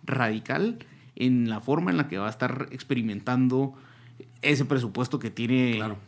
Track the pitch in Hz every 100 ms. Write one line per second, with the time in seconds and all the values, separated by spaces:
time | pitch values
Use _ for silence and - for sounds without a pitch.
0 | - 123 113 110 110 139 214 233 - -
1 | - - 127 123 117 107 123 151 180 170
2 | - 92 104 113 123 127 139 127 - 127
3 | 113 104 - 127 127 127 135 - - -
4 | - - - - 143 139 131 139 120 117
5 | 127 135 117 110 117 127 123 113 107 101